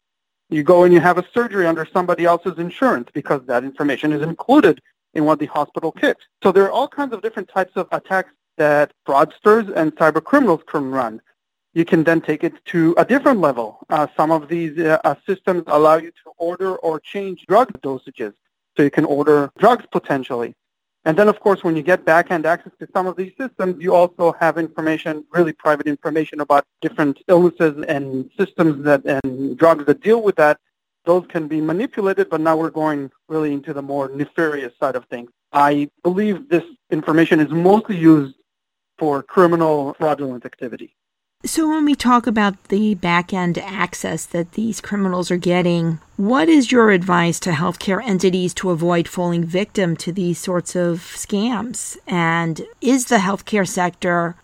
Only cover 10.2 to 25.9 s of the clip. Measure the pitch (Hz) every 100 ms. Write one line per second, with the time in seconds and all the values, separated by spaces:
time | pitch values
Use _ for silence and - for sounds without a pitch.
10.2 | - 285 233 160 - 156 135 131 117 110
11.2 | _ _ _ _ _ 165 165 165 156 165
12.2 | 160 151 165 - - 165 160 165 160 269
13.2 | 285 220 151 117 107 - - 151 143 -
14.2 | 156 160 147 170 160 151 160 160 160 143
15.2 | - 190 - 175 160 151 156 160 165 _
16.2 | 160 - 170 180 190 185 165 160 - 202
17.2 | 196 180 - 202 254 - 139 131 - -
18.2 | 107 - _ _ _ - 143 - 156 143
19.2 | 147 147 139 - 214 247 - 185 - 139
20.2 | 127 123 117 - _ _ _ _ 160 160
21.2 | 208 208 208 185 175 160 147 180 165 165
22.2 | 170 175 160 170 180 _ 156 196 185 175
23.2 | 185 - 262 - 185 170 180 180 175 -
24.2 | 170 - 165 156 156 - 156 156 165 156
25.2 | - 175 160 - 156 147 151